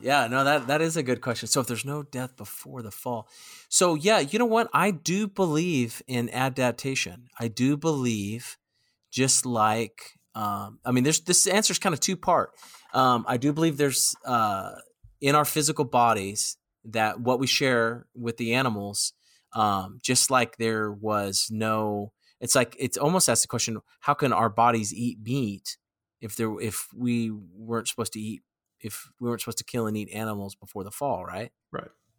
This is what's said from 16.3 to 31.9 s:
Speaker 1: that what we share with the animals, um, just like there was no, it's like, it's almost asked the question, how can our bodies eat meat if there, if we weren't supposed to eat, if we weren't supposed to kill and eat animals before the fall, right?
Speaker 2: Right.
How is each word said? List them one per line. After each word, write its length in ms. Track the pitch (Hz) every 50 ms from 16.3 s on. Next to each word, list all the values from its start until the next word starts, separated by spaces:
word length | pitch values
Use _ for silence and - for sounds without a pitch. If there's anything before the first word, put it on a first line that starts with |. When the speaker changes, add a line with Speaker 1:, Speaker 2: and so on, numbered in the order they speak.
| 104 - - - - _ _ _ _ _ - 113
Speaker 1:
that 320 | 107 113 110 107 95 -
what 200 | 117 123 127 123
we 80 | 135 123
share 600 | - - 143 131 127 117 113 113 117 120 - _ -
with 220 | 120 120 117 113 -
the 160 | 120 113 117
animals, 600 | 127 135 127 110 104 101 101 104 - - - - _ _ _ _ _ _ _ -
um, 460 | 117 107 104 98 98 92 95 - -
just 280 | - - 127 123 - -
like 260 | 135 127 120 113 - -
there 340 | 117 113 110 110 107 107
was 560 | 104 101 107 107 107 104 101 98 95 - - -
no, 600 | 110 107 110 110 110 110 107 107 104 104 104 104 _ _ _ _ _ -
it's 160 | 123 117 -
like, 200 | - 120 - - -
it's 180 | 135 123 - -
almost 320 | 143 151 180 185 - -
asked 120 | 117 113 -
the 40 | -
question, 320 | - 117 - - 110 107 - _ _ _
how 120 | - - 143
can 180 | - 147 127 110
our 160 | 90 113 113
bodies 440 | 101 110 117 120 120 113 107 101 82
eat 240 | 98 120 120 - 107
meat 560 | 107 110 127 143 127 104 101 95 - - - _ _ _ _ _ _ _ _ _
if 140 | - 110 -
there, 240 | - 117 110 107 101
if 280 | 117 110 - - - - -
we 360 | - 123 120 120 117 117 113
weren't 560 | 107 107 98 85 87 101 113 113 117 113 110 -
supposed 260 | - - 113 - -
to 60 | 110
eat, 200 | 107 110 107 - _ _ _ _ _ _ _ _
if 300 | - 110 - - - - _ -
we 80 | 123 120
weren't 120 | 120 110
supposed 160 | - - 113 -
to 40 | -
kill 240 | - - 123 113 107
and 100 | 107 107
eat 120 | 104 - 101
animals 420 | 107 110 110 107 101 98 98 -
before 280 | _ - - - 104 92
the 80 | 98
fall, 340 | - - 143 143 113 90 90
right? 260 | 87 87 95 117 131 _ _ _ _
Speaker 2:
Right. 180 | - - - -